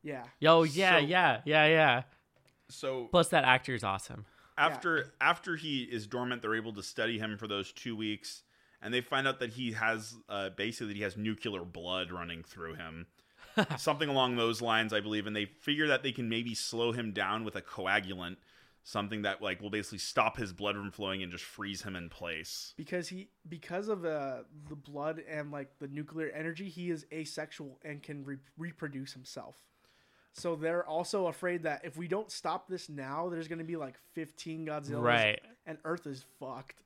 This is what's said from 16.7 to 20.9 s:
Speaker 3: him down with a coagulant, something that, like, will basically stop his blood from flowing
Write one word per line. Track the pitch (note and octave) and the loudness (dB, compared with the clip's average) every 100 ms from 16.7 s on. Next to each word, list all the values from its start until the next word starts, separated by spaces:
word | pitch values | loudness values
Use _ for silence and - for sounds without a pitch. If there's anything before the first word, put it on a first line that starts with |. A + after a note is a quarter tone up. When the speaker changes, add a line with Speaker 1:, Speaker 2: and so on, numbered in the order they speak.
| A#2 A#2 | 0 0
Speaker 3:
him | A#2+ A2+ | 0 -2
down | G2+ F#2+ A2 | 0 0 0
with | G#2+ | -4
a | G2 | -8
coagulant, | - - F#2 G#2 F#2 F#2 F2 F2+ _ - _ _ | -10 -4 2 2 0 -8 -8 -10 _ -20 _ _
something | - G#2+ G2+ G#2+ | -6 -4 -2 -2
that, | G2+ F#2+ | -2 0
like, | G2+ F#2 | -2 -4
will | G2+ | -2
basically | G#2+ G2 G#2 | -4 -4 -8
stop | - - A2 - | -2 2 2 0
his | G#2 | -8
blood | F2+ G2+ | -2 -2
from | G2+ | -2
flowing | G2+ | -6